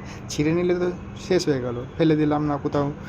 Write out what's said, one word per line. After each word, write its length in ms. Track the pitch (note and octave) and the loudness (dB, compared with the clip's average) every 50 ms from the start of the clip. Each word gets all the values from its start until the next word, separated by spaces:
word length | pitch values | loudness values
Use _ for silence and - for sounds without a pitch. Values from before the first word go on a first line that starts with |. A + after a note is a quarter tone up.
| - - - - - - | -6 -10 -12 -12 -12 -8
ছিঁড়ে 240 | - - D3 D#3 E3 | -2 0 0 2 2
নিলে 220 | F3 F3+ F3+ F3 | 2 2 2 2
তো 160 | F3+ F3+ F3+ F3+ F3 - - - - - - | 2 0 -2 -2 -4 -8 -12 -12 -8 -2 2
শেষ 200 | F#3 F3 - D#3 | 2 2 4 2
হয়ে 120 | C#3+ C3 | 0 0
গেল, 160 | B2 B2 A#2+ A#2+ B2+ C3+ - - | 0 -4 -4 -6 -8 -6 0 2
ফেলে 180 | E3+ D#3+ D#3 | 4 4 4
দিলাম 300 | D3+ D#3 D3+ D3 D3 D3+ | 4 4 2 2 2 0
না, 100 | D3 C#3+ | 0 -2
কোথাও 360 | C#3 - D3 C#3 C#3+ C#3+ C#3+ D3 - - | -2 -2 0 0 0 0 0 -2 -6 -10